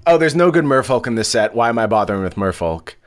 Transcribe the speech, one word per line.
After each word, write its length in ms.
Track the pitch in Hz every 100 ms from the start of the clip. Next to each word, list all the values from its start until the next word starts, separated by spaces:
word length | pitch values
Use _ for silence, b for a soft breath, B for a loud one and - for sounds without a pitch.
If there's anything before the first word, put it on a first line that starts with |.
| 170
"Oh, 140 | 165
there's 160 | 160 151
no 160 | 175
good 140 | 165 147
merfolk 420 | 131 127 123 123
in 80 | 113
this 140 | 107
set. 260 | 117 107 113
Why 140 | 117
am 100 | 117
I 80 | 110
bothering 340 | 110 101 101
with 140 | 95 104
merfolk?" 580 | 98 87 85 82 - -